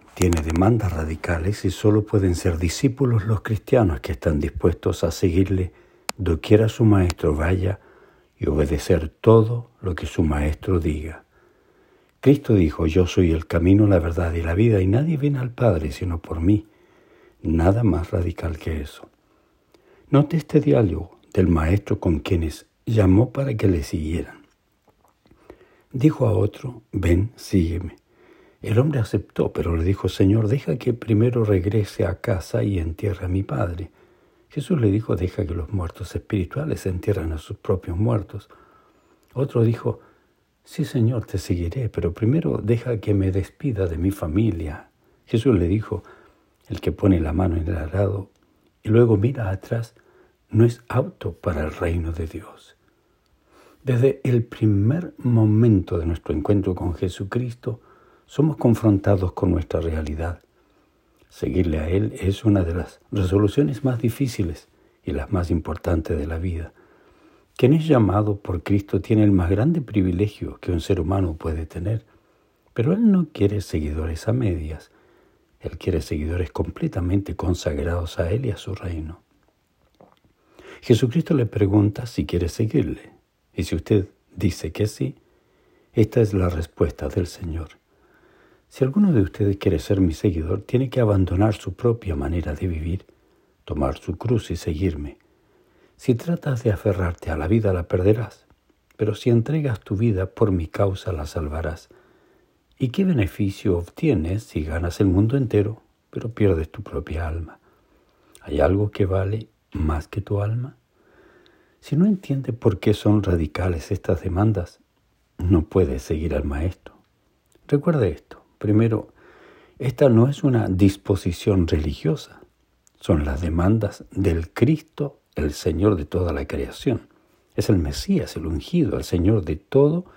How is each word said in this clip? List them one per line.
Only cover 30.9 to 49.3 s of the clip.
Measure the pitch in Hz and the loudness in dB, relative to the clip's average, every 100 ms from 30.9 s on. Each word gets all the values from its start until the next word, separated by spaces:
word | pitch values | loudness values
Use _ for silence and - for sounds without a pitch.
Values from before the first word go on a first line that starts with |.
primero | 117 - 107 120 120 | -4 0 2 2 2
regrese | 107 98 87 110 98 - 95 | 2 2 2 0 -2 -2 -4
a | 87 | -2
casa | - 98 - 117 | -4 -4 -4 -2
y | 110 98 | -2 -2
entierre | 82 80 104 95 | -4 -4 -4 -4
a | 90 | -4
mi | 92 | -4
padre". | 98 139 92 85 85 _ _ _ _ _ _ | -2 -4 -4 -6 -12 _ _ _ _ _ _
Jesús | - 135 170 | -12 -2 2
le | 110 | 2
dijo, | 101 113 90 | 2 0 -2
"Deja | 90 - | -2 -4
que | 87 | -4
los | 85 80 | -6 -4
muertos | 101 85 - 90 | -4 -4 -8 -10
espirituales | - - 107 87 - 151 123 95 | -10 -4 -4 -2 -4 -6 -4 -4
entierren | 90 - 101 80 | -4 -4 -6 -6
a | 78 | -8
sus | - 104 | -10 -10
propios | - 92 - 87 | -6 -4 -4 -4
muertos". | 110 113 90 101 - - _ _ _ _ _ _ _ | -2 -2 -4 -12 -16 -20 _ _ _ _ _ _ _
Otro | 127 135 120 | -6 -2 2
dijo, | 113 113 - - - _ _ _ _ _ | 2 2 -4 -6 -12 _ _ _ _ _
"Sí, | _ - | _ -8
Señor, | 139 135 110 123 | -4 0 0 0
te | - 95 | -4 -8
seguiré, | - 90 82 135 117 | -8 -6 -6 -6 -6
pero | - 87 | -4 -4
primero | 85 110 156 160 123 | -2 0 0 0 -2
deja | 104 117 127 110 | -2 -2 -2 -4
que | 104 | -2
me | 101 95 | 0 0
despida | 95 92 _ 147 104 92 | -2 -4 _ -6 -2 -2
de | 82 | 0
mi | 90 | -2
familia". | 95 82 82 113 85 78 78 - _ _ _ _ | -2 -2 0 0 0 -6 -10 -16 _ _ _ _
Jesús | 113 139 104 | 0 4 4
le | 87 | 4
dijo, | 104 107 95 - - _ _ _ _ _ | 0 -2 -8 -10 -20 _ _ _ _ _
"El | - | -6
que | - | -6
pone | 80 101 90 | 0 4 4
la | 78 | 2
mano | 80 92 85 | 0 0 0
en | 80 | -2
el | 92 | -4
arado | 80 95 98 98 95 _ _ _ _ _ | -4 -2 -2 -2 -8 _ _ _ _ _
y | - | 2
luego | 107 120 107 | 4 6 4
mira | 110 | 2